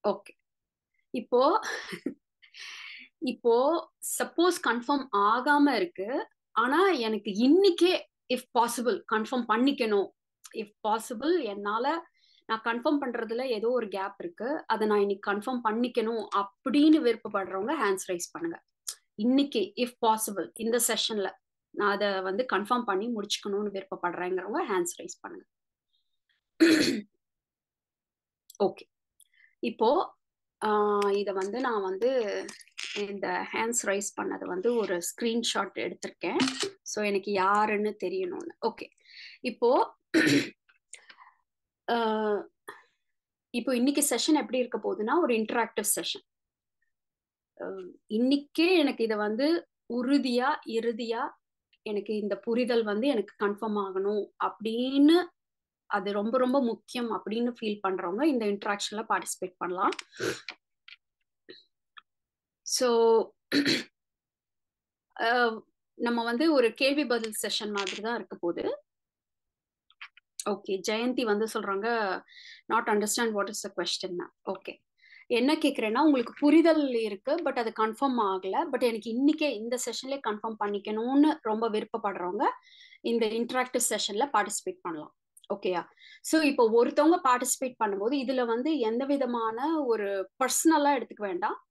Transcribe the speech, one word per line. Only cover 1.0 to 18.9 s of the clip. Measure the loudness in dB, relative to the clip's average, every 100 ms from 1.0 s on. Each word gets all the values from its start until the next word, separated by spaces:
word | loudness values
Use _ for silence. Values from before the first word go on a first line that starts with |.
| _
இப்போ, | -10 0 4 4 2 -2 -8 -10 -10 -10 -12 _ _ _ -20 -16 -16 -16 -18 -20 _
இப்போ | -8 0 2 4 4 0 -4 _ -10
suppose | -6 -4 2 2 2
confirm | -2 -2 0 -2 0 2
ஆகாம | 4 4 4 4 6
இருக்கு, | 4 -2 -4 -6 -6 -6 _ _
ஆனா | 0 2 4 4 4
எனக்கு | 0 -2 -2
இன்னைக்கே | 2 6 8 6 6 2 2 -4 _ _
if | -4 0 0
possible | 0 0 -2 -2 -2
confirm | -4 -2 -4 0
பண்ணிக்கணும், | 2 2 2 2 2 0 _ _ _ -14 -12
if | -12 _
possible | -2 -2 -4 -4 0 0
என்னால | 0 -6 -4 0 0 -2 -6 _ _ _ -6
நான் | -4
confirm | -2 0 0 0
பண்றதுல | -2 -4 -4 -4 -2
ஏதோ | -2 0
ஒரு | 0 -2
gap | -6 -6 -8
இருக்கு, | -12 -8 -6 -6 -4
அதை | 0 2
நான் | 4
இன்னைக்கு | 2 0 -2
confirm | -4 -2 -2
பண்ணிக்கணும் | -2 0 0 0 -2 -4 -2 -4
அப்படின்னு | -4 _ 0 6 8 6
விருப்பப்படுறவங்க | 4 0 -4 -4 -4 -4 -2 0
hands | 0 0 -2
raise | -6 -6
பண்ணுங்க. | -6 -6 -8 _ _ -14